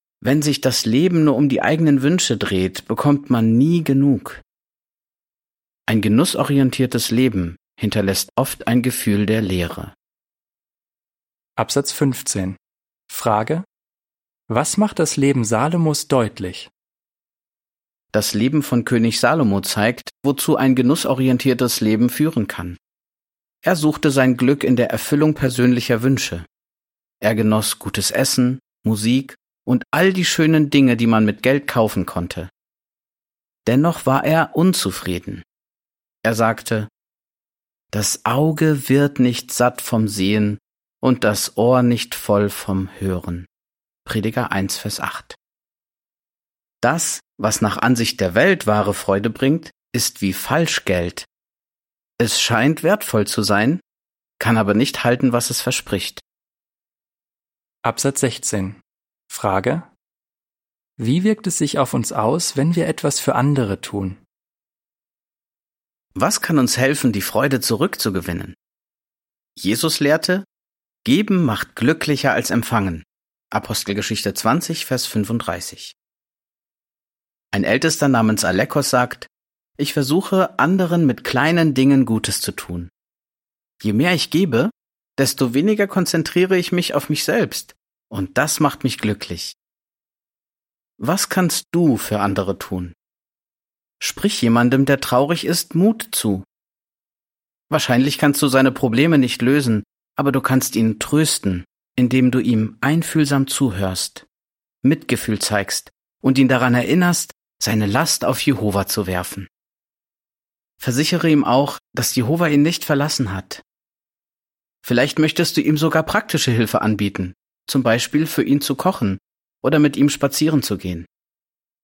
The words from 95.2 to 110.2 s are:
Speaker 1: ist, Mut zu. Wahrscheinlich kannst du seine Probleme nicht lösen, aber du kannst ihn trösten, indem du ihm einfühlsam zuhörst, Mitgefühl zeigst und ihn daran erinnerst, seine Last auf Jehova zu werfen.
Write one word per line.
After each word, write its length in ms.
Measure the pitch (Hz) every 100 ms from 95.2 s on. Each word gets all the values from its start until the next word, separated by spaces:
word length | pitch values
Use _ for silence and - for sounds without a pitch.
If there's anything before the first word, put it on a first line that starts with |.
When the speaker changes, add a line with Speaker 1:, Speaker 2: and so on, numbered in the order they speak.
| 143 170 -
Speaker 1:
ist, 280 | 170 -
Mut 340 | 165 202 226 -
zu. 320 | - 110 95 95 _ _ _ _ _ _ _ _ _ _ _ -
Wahrscheinlich 480 | 156 - 123 135 -
kannst 240 | 147 139
du 60 | 143
seine 240 | 131 135
Probleme 440 | 131 127 117 160 151
nicht 260 | 123 -
lösen, 420 | 120 147 127 107 - _ _ -
aber 160 | 139
du 80 | 135
kannst 360 | - 131 - -
ihn 220 | 113 107
trösten, 640 | - 147 156 - 98 90 - _ _ -
indem 340 | 123 131 127
du 100 | 127
ihm 360 | 120 110 110 -
einfühlsam 640 | 135 160 - 160 143 139 135
zuhörst, 800 | - 135 92 95 92 - - - _ _ _ _ _
Mitgefühl 580 | 131 - - 120 - 104
zeigst 500 | - 104 101 - - _ _ _
und 180 | 135 131
ihn 100 | 131
daran 260 | 127 123
erinnerst, 580 | 123 - 165 175 170 - - _ -
seine 260 | - 110 104
Last 380 | 117 165 -
auf 160 | 85 123
Jehova 460 | - 117 107 98 95
zu 200 | - 95
werfen. 400 | 90 90 - 92 _ _ _ _ _ _ _